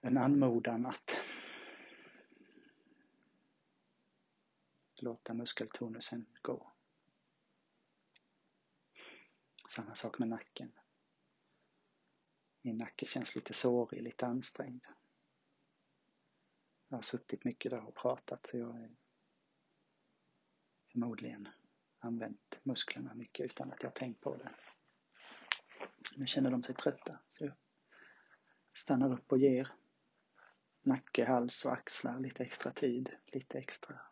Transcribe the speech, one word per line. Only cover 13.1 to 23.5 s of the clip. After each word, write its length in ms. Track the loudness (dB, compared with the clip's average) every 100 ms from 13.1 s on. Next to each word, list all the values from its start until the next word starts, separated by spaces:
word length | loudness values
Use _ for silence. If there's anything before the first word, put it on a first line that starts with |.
| -4 -4 -6
lite 180 | -6
sårig, 500 | 2 4 6 4 -2
lite 220 | -8 -2 0
ansträngd. 600 | 0 -2 -6 -8 -8 -14 -20 _ _ _ _ _ _ _ _ _ _ _ _ _ _ _ _ _ _ _
Jag 100 | -6
har 40 |
suttit 420 | -4 -4 -4 -2
mycket 280 | -2 -2 -4
där 140 | -4 -6
och 80 | -2
pratat, 500 | 0 0 -4 -10 -6
så 120 | -4
jag 240 | -4 -6
är 120 | -12 -18 _ _ _ _ _ _ _ _ _ _ _ _ _ _ _ _ _ _ _
förmodligen 560 | -2 -2 -2 -8 -10 -12 -16 _ _ _ _
använt 600 | -6 -4 -4 -8 _ -8
musklerna 500 | -2 -2 -2 -2 -6
mycket 320 | -10 -12 -6
utan 260 | -6